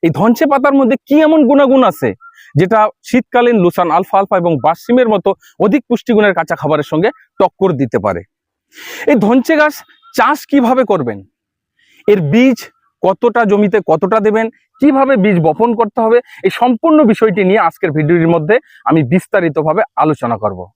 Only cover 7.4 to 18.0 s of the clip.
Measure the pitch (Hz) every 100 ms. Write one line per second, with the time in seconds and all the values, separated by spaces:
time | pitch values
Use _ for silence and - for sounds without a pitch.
7.4 | 185 _ 190 147 131 123 101 87 87 _
8.4 | _ _ _ - - - - 285 202 247
9.4 | 240 320 302 294 - _ _ - 233 196
10.4 | - 277 233 254 240 196 120 104 95 _
11.4 | _ _ _ _ _ _ - 202 151 196
12.4 | 262 240 - _ _ _ 180 190 240 233
13.4 | 226 202 208 214 180 160 190 220 214 214
14.4 | 226 _ _ _ 285 269 269 269 185 180
15.4 | 160 156 233 226 226 - 220 233 - -
16.4 | 196 - 247 240 330 311 269 226 220 196
17.4 | 185 208 170 - 180 147